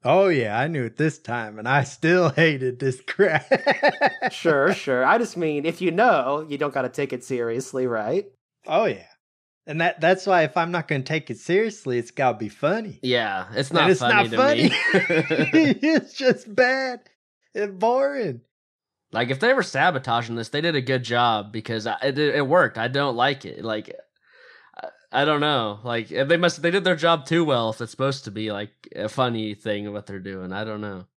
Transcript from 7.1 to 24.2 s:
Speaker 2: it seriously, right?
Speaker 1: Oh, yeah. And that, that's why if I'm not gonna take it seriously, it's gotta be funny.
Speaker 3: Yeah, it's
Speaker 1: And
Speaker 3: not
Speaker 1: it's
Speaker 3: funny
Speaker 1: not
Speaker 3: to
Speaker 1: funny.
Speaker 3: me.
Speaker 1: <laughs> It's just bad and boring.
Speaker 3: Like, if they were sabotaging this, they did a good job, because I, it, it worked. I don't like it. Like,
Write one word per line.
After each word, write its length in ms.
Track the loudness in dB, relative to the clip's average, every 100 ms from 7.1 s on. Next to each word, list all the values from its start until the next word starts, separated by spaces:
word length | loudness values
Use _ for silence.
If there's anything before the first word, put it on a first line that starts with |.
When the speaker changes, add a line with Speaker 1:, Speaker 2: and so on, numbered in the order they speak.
Speaker 2:
it 120 | -6
seriously, 640 | -6 -4 -2 -4 -6 -4 -2
right? 400 | -2 -2 -4 -4 _ _ _ -4
Speaker 1:
Oh, 180 | 0 0
yeah. 220 | -4 -12 _ _ _ _ _ -10
And 160 | -2
that, 180 | -2 2
that's 280 | 2 2 2
why 160 | 2
if 120 | 2 0
I'm 160 | -2
not 160 | -4 -2
gonna 160 | -4
take 280 | -2 -6 -4
it 80 | -12
seriously, 580 | 0 0 0 -4 -4 -4
it's 140 | -4
gotta 260 | 0 0 0
be 120 | -8
funny. 500 | -2 -2 -2 -4 -8
Speaker 3:
Yeah, 460 | 0 0 0 -4 -6 -6
it's 160 | 0
Speaker 1:
And 80 | 2
Speaker 3:
not 100 | 4
Speaker 1:
it's 100 | 4
Speaker 3:
funny 140 | 4
Speaker 1:
not 160 | 2 2
Speaker 3:
to 80 | 2
Speaker 1:
funny. 260 | 2 4
Speaker 3:
me. 1160 | 2 2 2 2 2 0 2 0 4 4 4 2
Speaker 1:
<laughs> 0 |
It's 320 | 2 2 0
just 420 | 0 2 2 -2 2
bad 460 | 2 2 -4 -8 _ _ _ _ _ -6
and 240 | -6 0
boring. 600 | 2 2 0 -2 -6 -6 _ _ _ _ _ _ _
Speaker 3:
Like, 200 | -4 -2
if 80 | 0
they 140 | 2
were 100 | 2
sabotaging 720 | 0 2 2 0 -2 -2 -2 -6
this, 140 | -6
they 120 | -4
did 140 | -2 -2
a 60 |
good 220 | 0 -2
job, 480 | 0 2 2 2 -4
because 360 | -10 -6 -6 -6
I, 100 | -4
it, 160 | -2 0
it 280 | 0 0 2
worked. 300 | 4 4 0
I 100 | -2
don't 260 | 0 -2 2
like 280 | 0 0
it. 220 | -10 -10 -6
Like, 300 | -6 -8 -18 _ _